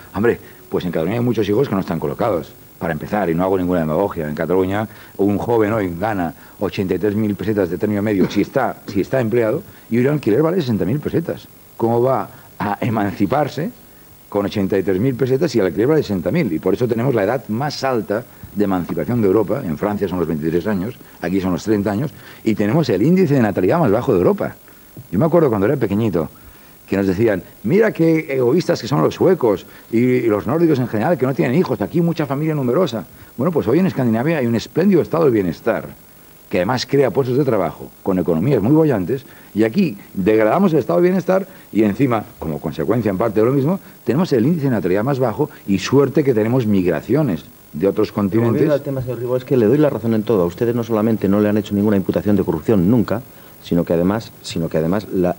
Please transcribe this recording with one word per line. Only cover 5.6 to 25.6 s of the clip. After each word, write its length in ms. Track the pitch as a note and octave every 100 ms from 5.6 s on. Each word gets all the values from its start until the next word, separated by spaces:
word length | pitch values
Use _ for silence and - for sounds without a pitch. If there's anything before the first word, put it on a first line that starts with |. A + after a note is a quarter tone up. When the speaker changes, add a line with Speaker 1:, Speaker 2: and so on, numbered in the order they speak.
| G#2
Speaker 1:
hoy 200 | A2+ F#2+ E2+
gana 360 | G#2+ G2+ E2+ - - -
ochenta 340 | F#2+ - F#2+
y 40 | F#2
tres 180 | G#2 G2+
mil 180 | G#2+
pesetas 360 | G2 F#2 G#2 F#2
de 80 | F2
término 240 | G#2 G#2
medio, 280 | G#2+ G2+ F2
si 120 | G2+
está, 400 | - C#3 A2+ - -
si 140 | F#2+
está 200 | - C3+
empleado, 420 | A2+ A#2+ A2 C3+ - - -
y 80 | A#2
un 80 | B2+
alquiler 360 | D3 A#2 G#2+
vale 180 | D#3+ F#3+
sesenta 240 | C3 G2+
mil 160 | F2 C#3+
pesetas. 480 | G2+ C3+ E3+ F2+ - - - -
¿Cómo 240 | A#2 A#2
va 260 | B2+ B2 F#2 - - -
a 220 | G#2 G2+
emanciparse 920 | C#3 A2 G2+ F2+ G2+ C#3+ C#3 - F3+ - - - - - -
con 180 | G2+ G2+
ochenta 320 | G#2 F#2+ G2
y 60 |
tres 160 | F#2+ F#2
mil 160 | C3 B2
pesetas 340 | C3 C3+ E3+
si 80 | A#2
el 80 | F#2
alquiler 220 | F#2 B2
vale 140 | D#3
sesenta 280 | - F#2+ F2
mil? 220 | D#3+ B2
Y 80 | D#2
por 120 | F#2
eso 140 | F#2+ A#2+
tenemos 300 | A2+ B2+ A#2
la 80 |
edad 240 | G2 C3 -
más 340 | G#2+ D3 -
alta 400 | C3+ B2 F#2+ G#2 B2+ - -
de 80 | F#2+
emancipación 580 | G#2 F#2 D#2+ E2 D#2 A#2+
de 40 | G2+
Europa. 340 | G2+ F2+ G#2+
En 120 | F2 D2
Francia 300 | G#2 G#2 F#2+
son 140 | F2+
los 80 | D#2+
veintitrés 400 | D#2+ D#2+ E2+ F2
años, 260 | G2+ G2+ - - -
aquí 200 | E2+ F#2+
son 100 | F#2
los 100 | F2
treinta 260 | G2+ G#2+ G#2
años, 220 | G#2 D3+ - - -
y 100 | -
tenemos 340 | G#2 G#2 D3 D3+
el 120 | F#2
índice 320 | C3 F#3 E3+
de 80 | C#3
natalidad 380 | G#2+ F#2+ F#2 D#3+
más 100 | C#3
bajo 220 | F#2+ -
de 60 | F#2+
Europa. 360 | A2+ - D2 - - - - - -
Yo 80 | F#2
me 80 | D#3
acuerdo 220 | E3+ D3+
cuando 180 | A2